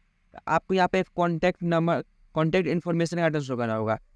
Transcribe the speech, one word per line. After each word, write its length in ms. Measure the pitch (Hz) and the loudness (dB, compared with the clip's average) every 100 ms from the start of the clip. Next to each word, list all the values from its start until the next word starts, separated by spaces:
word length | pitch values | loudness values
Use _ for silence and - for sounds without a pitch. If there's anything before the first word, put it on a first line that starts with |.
| _ _ _ - - | _ _ _ -14 -4
आपको 260 | 165 - | -2 0
यहाँ 140 | 190 180 | 0 2
पे 160 | 185 185 - | 0 -2 -2
कॉन्टैक्ट 480 | 175 165 180 180 170 | 0 2 0 0 -2
नंबर, 380 | 165 170 143 - _ _ 156 | 0 2 0 -4 _ _ -2
कॉन्टैक्ट 320 | 160 185 165 | 2 2 0
इन्फॉर्मेशन 480 | 170 175 170 165 175 | -2 -2 -2 -2 0
का 120 | 165 | 0
बटन 120 | 151 | -2
शो 160 | 131 123 | -4 -4
करना 180 | 117 110 | -2 -2
होगा, 220 | 110 107 - | -2 -4 -6